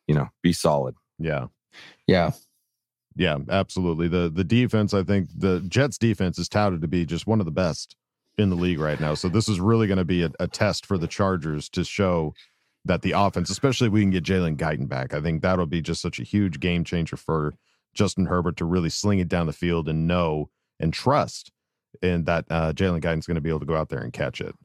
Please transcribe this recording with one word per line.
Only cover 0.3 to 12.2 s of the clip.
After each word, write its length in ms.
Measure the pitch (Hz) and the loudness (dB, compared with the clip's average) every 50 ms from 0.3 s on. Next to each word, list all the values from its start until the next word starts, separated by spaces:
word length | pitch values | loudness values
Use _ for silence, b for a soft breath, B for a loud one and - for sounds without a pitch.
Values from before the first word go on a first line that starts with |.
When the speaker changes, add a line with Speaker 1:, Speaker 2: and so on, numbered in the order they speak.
| - _ - | -6 _ 0
Speaker 1:
be 100 | 87 82 | 0 0
solid. 420 | - - 82 76 71 65 64 64 - _ _ _ - | 2 2 2 2 2 0 -4 -8 -12 _ _ _ -6
Speaker 2:
Yeah. 280 | 80 80 76 69 62 - - _ _ _ B B B B B B B - | -4 -2 -2 -2 -4 -8 -12 _ _ _ B B B B B B B 2
Speaker 3:
Yeah. 240 | 92 90 85 78 - - - _ _ _ _ _ _ _ _ _ _ _ _ _ _ - | 4 4 4 2 -2 -4 -12 _ _ _ _ _ _ _ _ _ _ _ _ _ _ -2
Speaker 2:
Yeah, 200 | 90 85 76 71 69 - | 0 0 0 -2 -2 0
absolutely. 600 | - 98 95 - - 95 90 87 82 78 85 85 | 0 0 0 0 -2 -2 -2 0 0 0 0 0
The, 200 | 87 90 87 85 | 2 2 0 0
the 140 | 78 87 95 | 0 -2 0
defense, 500 | 76 113 120 123 110 - 110 104 98 - | 2 4 4 4 4 2 2 2 2 2
I 80 | 98 | 0
think 280 | 92 78 101 98 90 73 - | 0 2 0 0 0 -2 -4
the 280 | 82 85 98 90 90 | -2 0 2 2 0
Jets 360 | 95 90 - 123 139 143 - - | 0 -2 0 0 0 0 0 0
defense 400 | 117 117 107 - 98 90 78 - | 0 0 2 2 0 -2 -2 -2
is 120 | 85 - | -6 -2
touted 320 | - 104 104 101 92 80 | 0 0 2 2 0 -2
to 60 | 80 80 | -2 -2
be 160 | 92 90 85 | 0 -2 0
just 200 | 73 85 82 - | -2 -4 -4 -2
one 140 | 104 110 110 | 0 0 0
of 60 | 92 | 0
the 60 | 80 | 0
best 440 | 76 90 92 82 73 - - - - _ _ _ _ _ _ _ _ - | 0 0 0 0 -2 -4 -8 -14 -18 _ _ _ _ _ _ _ _ 0
in 120 | 104 95 | 2 2
the 80 | 90 85 | 2 2
league 200 | 90 90 90 71 | 2 0 0 0
right 200 | 78 76 76 - | 0 -2 -2 0
now. 140 | 78 76 76 | 0 -2 -2
So 160 | - - 90 | 0 -2 0
this 180 | 82 90 90 - | 0 2 2 2
is 140 | 104 87 | 0 2
really 260 | 90 107 117 113 110 95 | 2 4 4 4 4 2
gonna 160 | 98 95 90 | 2 0 2
be 200 | 76 90 87 85 | 2 2 2 2
a, 80 | 80 - - | 0 -2 -4
a 100 | 90 85 | -6 -6
test 360 | - - 110 101 85 - - | -2 0 0 0 0 -2 -4
for 120 | - 98 87 | -4 -2 -2
the 100 | 82 80 | -2 -4
Chargers 640 | - - 101 95 95 85 73 80 76 76 71 - | -2 0 0 0 0 0 -2 -4 -4 -6 -6 -6
to 160 | - 92 85 | -4 -4 -4
show 480 | - - - 101 92 87 85 | -4 -2 0 2 2 2 0